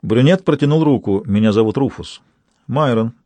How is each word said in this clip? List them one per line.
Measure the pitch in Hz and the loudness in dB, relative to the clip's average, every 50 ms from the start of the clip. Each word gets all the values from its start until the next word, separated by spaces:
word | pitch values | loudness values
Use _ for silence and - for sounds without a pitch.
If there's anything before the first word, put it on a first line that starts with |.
| - | -4
Брюнет | 85 107 117 127 143 185 185 - | 0 0 2 4 4 2 2 2
протянул | - 156 143 151 143 147 160 160 | 0 0 0 0 0 2 2 2
руку. | 151 139 110 - - 98 98 - | 2 0 0 0 -2 -2 -2 -2
«Меня | - 98 104 110 110 101 | -2 0 0 2 2 2
зовут | 107 113 110 104 | 2 0 0 0
Руфус». | 131 139 123 - - 87 - - - _ _ _ _ _ _ _ _ _ | -2 -2 -2 -4 -8 -16 -18 -18 -20 _ _ _ _ _ _ _ _ _
«Майрон». | - 120 135 156 135 120 113 113 113 117 _ _ | -6 -4 -2 0 0 0 0 -2 -4 -6 _ _